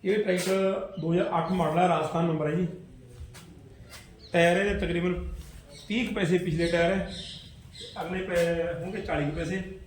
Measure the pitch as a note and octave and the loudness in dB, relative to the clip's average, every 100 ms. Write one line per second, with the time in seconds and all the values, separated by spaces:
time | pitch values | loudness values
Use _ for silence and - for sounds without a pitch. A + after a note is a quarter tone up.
0 | F#3 G#3+ F#3+ F3+ F#3 F#3+ F#3+ F#3+ - - | 2 2 2 0 2 2 2 0 -4 -6
1 | D#3+ F3 - E3+ D#3+ F#3 D#3+ D#3+ F3+ D#3+ | 0 2 2 0 0 0 2 4 4 4
2 | - E3+ E3 D#3 D3+ D#3+ F3+ - - - | 0 0 2 2 0 0 0 -4 -16 -20
3 | - - - - - - - - - - | -20 -16 -16 -16 -20 -20 -20 -20 -20 -20
4 | - - - F3 E3+ F3+ G3+ G3+ F3+ E3+ | -20 -20 -2 4 6 6 2 0 0 0
5 | F3+ F3+ - - - - - - - G#3+ | 0 -2 -4 -10 -12 -18 -18 -20 -4 -2
6 | G#3+ G#3 F3 F3+ F3+ D#3 E3+ E3+ E3+ F#3+ | 0 0 2 2 2 0 2 4 4 2
7 | - - - - - - - - A#3+ - | -2 -8 -12 -14 -16 -18 -20 -18 -16 -8
8 | E3 F#3 F#3+ F3 E3+ E3 E3+ E3 F3 G3 | -6 -4 0 2 2 2 -2 -4 -6 -6
9 | - D#3 C#3+ D#3 D#3+ F#3+ F3+ - | -2 0 0 -2 -4 -4 -6 -12